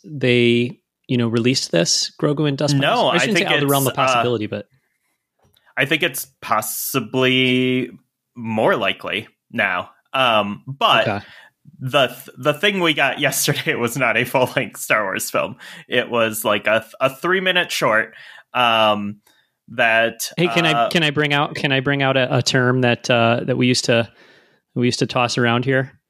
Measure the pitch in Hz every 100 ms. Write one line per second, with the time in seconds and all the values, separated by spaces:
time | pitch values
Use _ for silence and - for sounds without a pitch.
0 | 196 147 127 123 120 120 123 - _ _
1 | - 127 117 117 117 135 - 170 170 -
2 | - - 151 147 151 139 147 139 147 240
3 | 147 170 - 175 - 156 143 139 135 -
4 | 135 120 120 117 107 107 - _ _ _
5 | _ _ _ _ _ _ _ - 139 160
6 | 170 139 - _ - 110 - - - 135
7 | 107 127 127 127 127 127 127 127 - -
8 | _ _ _ 120 113 110 147 160 98 -
9 | 90 92 - _ _ 117 101 90 - _
10 | _ 135 123 107 101 101 - 139 220 -
11 | 117 101 - - - _ - - 127 143
12 | 123 - - - 139 147 208 190 170 151
13 | 135 120 139 - - - 160 117 117 139
14 | 120 110 127 135 123 139 107 - - 113
15 | 98 101 - - 92 135 - - - 123
16 | 110 120 113 110 113 104 104 113 - -
17 | 131 135 175 185 185 175 175 - 135 110
18 | 110 - - - - 123 120 113 107 104
19 | 101 104 _ _ _ _ - 117 117 113
20 | 117 117 - - 175 170 165 135 113 175
21 | 151 143 147 143 156 - 147 135 135 139
22 | 135 135 127 135 - 135 123 127 123 117
23 | - 120 117 120 - 127 127 123 - 117
24 | 117 _ - - _ _ _ 131 123 -
25 | 131 127 120 - 120 120 131 135 131 -